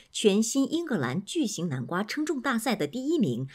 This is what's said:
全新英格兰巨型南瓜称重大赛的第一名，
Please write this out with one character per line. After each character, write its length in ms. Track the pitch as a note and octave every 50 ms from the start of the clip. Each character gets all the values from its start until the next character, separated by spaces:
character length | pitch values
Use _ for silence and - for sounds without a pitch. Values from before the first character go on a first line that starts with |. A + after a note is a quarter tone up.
| - _
全 320 | - - - G#3 F#3+ G#3+
新 260 | A3+ - - C4+ C4+ -
英 120 | D#4 E4 E4+
格 120 | D#4 B3
兰 280 | E3+ B2 B2 C3 F#3 G3
巨 220 | - - F4 D4
型 220 | G#3 - - E3 F3
南 180 | C3 C3 B2
瓜 160 | B2 E3+ F3+
称 240 | G#3+ - - D4 D#4
重 160 | D#4+ E4 C4
大 160 | - C#4 A#3+ A3
赛 160 | - C4+ G#3+
的 140 | - D3+ C#3
第 180 | D3 B3+ B3+
一 100 | D4 E4+
名， 300 | D#4+ G#3+ C3+ A#2+ A#2 C3 C3+